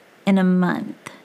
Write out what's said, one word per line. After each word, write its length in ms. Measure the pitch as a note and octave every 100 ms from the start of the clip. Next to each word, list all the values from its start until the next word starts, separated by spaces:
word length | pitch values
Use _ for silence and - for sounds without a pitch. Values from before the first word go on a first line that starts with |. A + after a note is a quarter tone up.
| _ _ G3
in 120 | F#3+
a 60 |
month. 680 | F#3 F3+ F3 - - - - -